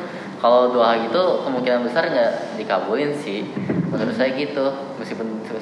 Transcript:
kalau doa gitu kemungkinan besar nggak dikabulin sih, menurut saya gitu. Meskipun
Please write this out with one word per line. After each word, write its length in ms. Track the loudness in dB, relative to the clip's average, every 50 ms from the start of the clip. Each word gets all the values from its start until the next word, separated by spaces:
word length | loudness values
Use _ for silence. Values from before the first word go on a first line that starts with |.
| -8 -10 -10 -10 -10 -10 -6
kalau 300 | 2 4 6 8 8 6
doa 320 | 6 4 4 4 4 4 2
gitu 400 | 0 0 2 2 2 2 2 0
kemungkinan 480 | 0 -2 -2 0 0 2 2 2 0
besar 160 | 0 0 0 0
nggak 560 | 2 2 2 2 2 2 -2 -6 -6 -6 -6
dikabulin 540 | -2 -2 -2 -2 0 0 0 0 0 -2 -2
sih, 320 | -4 -4 -6 -6 -4 -6 -6 -6 -6 -4 -2 0 0 0
menurut 240 | -2 -2 -2 -2 -2
saya 220 | 0 0 0 0 0
gitu. 400 | -2 -4 -4 -2 -2 -2 -2 -2 -4 -8 -10 -10 -10
Meskipun 400 | -8 -8 -6 -6 -6 -6 -6 -8 -8 -8 -8 -8